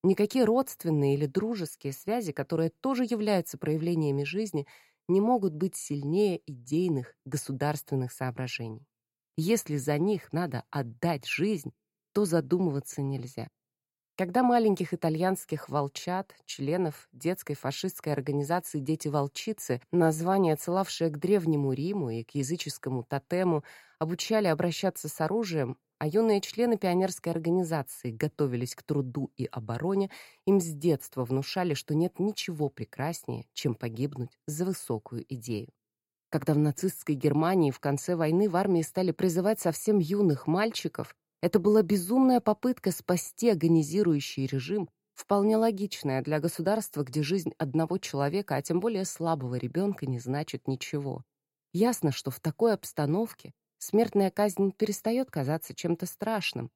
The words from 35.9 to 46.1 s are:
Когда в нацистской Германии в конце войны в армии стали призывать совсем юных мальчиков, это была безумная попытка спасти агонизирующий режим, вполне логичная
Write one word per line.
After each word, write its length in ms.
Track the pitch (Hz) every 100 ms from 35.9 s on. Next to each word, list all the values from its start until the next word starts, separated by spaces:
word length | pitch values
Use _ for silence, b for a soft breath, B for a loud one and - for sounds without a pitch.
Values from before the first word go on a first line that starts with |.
| _ _ _ _
Когда 240 | 151 -
в 40 | 147
нацистской 580 | 151 - 185 - - 143
Германии 560 | 147 143 160 190 151
в 80 | 127
конце 380 | 143 143 - 175
войны 320 | 156 170 208
в 80 | 170
армии 240 | 202 175
стали 300 | 160 - 185
призывать 500 | 151 185 170 185 220
совсем 380 | 180 156 - 208
юных 460 | 156 202 196 139 -
мальчиков, 720 | 175 220 220 160 - - - _ _
это 180 | 170 208
была 220 | 180 214
безумная 600 | 170 196 175 247 262 247
попытка 500 | 220 214 254 247 -
спасти 580 | - - 180 - - 233
агонизирующий 960 | 185 165 165 147 175 190 147 139 - 135
режим, 440 | 135 131 208 185 _ _
вполне 420 | - - 202 208 220
логичная 640 | 226 196 202 - 143